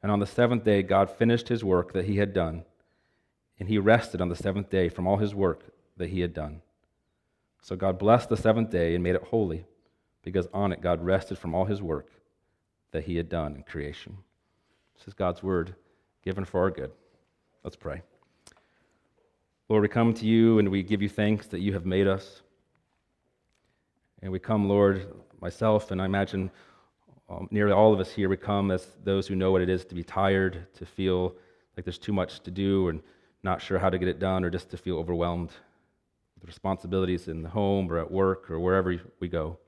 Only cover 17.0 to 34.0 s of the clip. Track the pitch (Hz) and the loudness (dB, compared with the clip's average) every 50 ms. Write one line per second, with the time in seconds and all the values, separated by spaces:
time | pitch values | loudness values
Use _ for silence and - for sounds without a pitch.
17 | _ _ _ _ _ _ _ _ _ _ _ _ _ - - _ - 80 - 87 | _ _ _ _ _ _ _ _ _ _ _ _ _ -14 -14 _ -12 -12 -12 -12
18 | 85 _ _ _ _ _ _ _ _ - _ _ _ _ _ _ _ _ _ _ | -14 _ _ _ _ _ _ _ _ -20 _ _ _ _ _ _ _ _ _ _
19 | _ _ _ _ _ _ _ _ _ _ _ _ _ _ 110 107 104 104 - 120 | _ _ _ _ _ _ _ _ _ _ _ _ _ _ 2 2 2 2 2 2
20 | 117 117 113 113 113 110 113 113 113 113 113 107 104 98 95 98 92 92 107 101 | 2 2 2 0 0 2 4 6 6 6 6 6 4 4 2 -2 -2 0 -2 -2
21 | 101 101 - - 107 104 107 101 - - - 90 92 101 98 98 85 95 92 95 | -2 -4 -2 0 0 2 0 0 -2 -8 -8 -4 -2 -2 -2 -2 -2 0 2 2
22 | 98 98 95 95 - - - - _ _ _ _ _ _ _ _ _ _ _ _ | 4 4 2 0 -4 -12 -20 -20 _ _ _ _ _ _ _ _ _ _ _ _
23 | _ _ _ _ _ _ _ _ _ _ _ _ _ _ _ _ _ _ _ _ | _ _ _ _ _ _ _ _ _ _ _ _ _ _ _ _ _ _ _ _
24 | _ _ _ _ - 95 92 92 - - 113 107 101 98 101 101 101 98 98 95 | _ _ _ _ -10 -6 -6 -6 -2 0 0 2 2 4 6 6 6 6 4 2
25 | 95 - - - - _ _ - - 87 - - 113 110 107 104 - - 98 92 | -4 -10 -16 -20 -20 _ _ -12 -10 -10 -6 -2 2 2 2 2 2 0 -6 -4
26 | 92 92 98 98 98 95 - 95 92 92 - - - _ _ _ _ _ _ _ | -2 -2 0 0 0 -2 -2 -6 -6 -6 -8 -14 -20 _ _ _ _ _ _ _
27 | _ _ - _ _ _ 90 85 87 - - 104 104 104 101 98 107 110 107 95 | _ _ -20 _ _ _ -14 -12 -10 -4 0 0 2 4 6 6 6 6 6 4
28 | 95 - - - 101 92 95 92 - - 104 101 98 98 92 90 - - - - | 0 -4 -2 -2 0 0 0 -2 -2 -2 -2 0 0 0 0 -2 -4 -8 -20 -10
29 | - 98 98 98 90 - 98 92 92 95 95 92 90 90 92 90 90 - - 87 | -2 0 0 0 0 -2 -2 0 2 4 4 4 2 2 0 -2 -4 -8 -12 -12
30 | 85 - - 95 98 98 98 95 95 95 90 87 87 - _ - 90 - _ - | -12 -6 -2 0 2 2 4 2 2 0 -2 -6 -14 -16 _ -18 -18 -16 _ -2
31 | 95 92 92 90 90 90 90 - _ _ _ _ _ _ _ - 87 92 85 - | 0 0 0 0 0 -2 -6 -8 _ _ _ _ _ _ _ -12 -10 -10 -10 -10
32 | - - 104 98 90 - - - _ - 90 95 98 98 98 98 95 87 80 80 | -6 -4 -2 -2 -2 -4 -6 -16 _ -12 -6 -2 0 2 2 2 2 0 -2 -6
33 | - _ _ _ _ _ _ _ - 95 92 - - - 98 92 95 95 90 92 | -10 _ _ _ _ _ _ _ -4 -4 -4 -4 -4 -4 -2 0 0 0 0 0